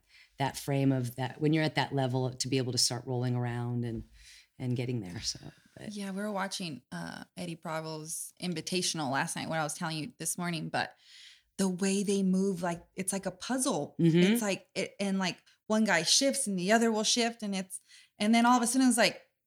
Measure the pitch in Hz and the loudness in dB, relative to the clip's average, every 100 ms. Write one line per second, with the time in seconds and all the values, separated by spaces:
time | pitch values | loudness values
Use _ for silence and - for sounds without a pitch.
0 | _ _ _ - 135 - - 139 135 131 | _ _ _ -4 -4 -4 -2 0 2 2
1 | 120 - 127 - 151 156 156 147 131 139 | -2 -6 -8 -2 0 2 0 0 -2 0
2 | 131 131 131 127 127 131 123 120 - 117 | 0 0 -2 -4 -2 0 0 0 0 -2
3 | 131 123 127 123 123 120 120 120 120 113 | -4 -2 -2 -2 -2 -4 -4 -4 -4 -6
4 | - - - - _ - 127 123 123 123 | -10 -18 -20 -20 _ -8 -4 -4 -2 -4
5 | 92 85 - - 147 - _ - - 208 | -6 -8 -8 -8 -12 -20 _ -16 -12 -10
6 | 196 190 214 196 190 - 175 - - 175 | -8 -6 -6 -4 -6 -6 -8 -10 -12 -12
7 | 165 - - - 175 160 170 160 160 156 | -10 -12 -16 -12 -10 -10 -8 -6 -6 -8
8 | 156 - - - 180 160 156 180 180 165 | -10 -10 -12 -10 -6 -6 -4 -2 -2 -2
9 | 151 135 165 - - 160 151 - 165 160 | -2 0 -2 -4 -4 -2 -4 -4 -6 -6
10 | 127 - 160 - 175 165 160 131 - - | -8 -8 -8 -4 -4 -4 -4 -4 -4 -8
11 | _ - - - _ - 190 180 196 196 | _ -20 -20 -20 _ -2 -2 0 0 0
12 | 202 196 190 185 196 175 175 170 - - | 0 2 2 2 2 0 -4 -6 -10 -10
13 | 190 196 190 - - 262 269 170 143 - | -6 -4 -6 -8 -4 -2 0 0 -2 2
14 | 165 165 180 233 208 185 _ - 180 - | 6 8 6 4 0 -4 _ -6 -6 -4
15 | 196 190 180 - _ _ - 214 208 170 | -2 -2 -2 -6 _ _ 0 2 4 4
16 | 165 - 277 - 202 190 180 226 233 214 | 4 4 4 0 -2 -2 4 4 4 2
17 | 214 - 233 233 208 190 190 - _ - | 2 2 0 -2 -6 -6 -6 -12 _ -20
18 | _ - 208 233 240 247 240 262 262 226 | _ -2 4 6 8 6 6 4 4 6
19 | 190 - _ _ | 4 2 _ _